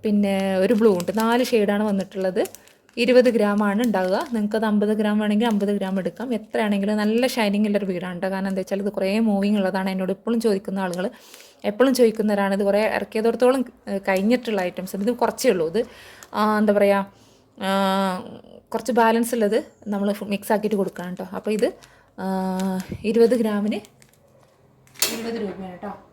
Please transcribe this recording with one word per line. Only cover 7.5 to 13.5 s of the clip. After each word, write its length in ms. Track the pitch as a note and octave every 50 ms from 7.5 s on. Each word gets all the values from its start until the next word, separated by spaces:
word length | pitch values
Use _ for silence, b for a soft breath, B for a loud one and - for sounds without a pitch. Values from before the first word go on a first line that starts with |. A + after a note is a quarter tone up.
| G3 G3+ G#3+ G#3
ഉള്ളൊരു 180 | G#3 G3+ G3+ F#3+
ബീഡാണ് 260 | F#3 F3 F#3 F3+ F3+
കേട്ടോ. 120 | F3 F#3 F#3+ F#3+
കാരണം 160 | F#3+ F#3+ G3 F#3+
എന്താ 100 | F#3+ F#3
വെച്ചാൽ 200 | - G3 G3 G3
ഇത് 60 | G3+ G3+
കുറേ 160 | - F#3+ F#3+ G3+ A3 A#3 A3
മൂവിങ് 300 | G3+ G3 G3 G3+ G#3+ G#3
ഉള്ളതാണ്, 280 | F#3+ F#3 F3+ F#3+ F#3+ F#3+ F#3+
എന്നോട് 180 | F#3+ F#3 F#3 G3
ഇപ്പോഴും 240 | F#3+ _ A3 A#3 A#3 A3+
ചോദിക്കുന്ന 380 | A3+ G3+ G3 G#3 - F#3+ G3 F#3+
ആളുകൾ. 200 | F3+ E3+ F3+ F3+ B3 B B B B B B B B B B - G#3
എപ്പോഴും 240 | G#3 G#3+ B3 C4+ B3
ചോദിക്കുന്നവരാണ്. 560 | B3+ B3 A3+ A3 - G#3 G#3+ G#3 G3+ G3 G3 G3
ഇത് 60 | G3 G3+
കുറേ 140 | G3 G3+ G#3 A3 G#3 -
ഇറക്കിയതോടത്തോളം, 640 | - G3+ - - A3 A3 A3+ A3+ - B3+ B3